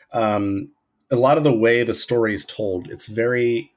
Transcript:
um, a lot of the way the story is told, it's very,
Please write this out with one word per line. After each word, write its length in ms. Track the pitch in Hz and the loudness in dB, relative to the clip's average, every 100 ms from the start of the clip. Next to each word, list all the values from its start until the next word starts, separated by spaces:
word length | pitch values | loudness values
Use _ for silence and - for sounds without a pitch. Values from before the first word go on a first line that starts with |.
| _ | _
um, 560 | 120 110 104 101 98 - _ _ _ - | -2 0 0 -2 -4 -8 _ _ _ -4
a 60 | 120 | 2
lot 220 | 127 156 | 4 4
of 40 | |
the 120 | 147 113 | 4 4
way 280 | 113 120 | 4 4
the 120 | 113 110 | 0 -4
story 400 | - 120 110 101 | -2 0 0 -2
is 100 | - | -8
told, 440 | - 107 90 87 | -8 -4 -6 -8
it's 160 | - - | -12 -8
very, 640 | 107 117 123 120 117 - | -4 -2 0 0 -2 -6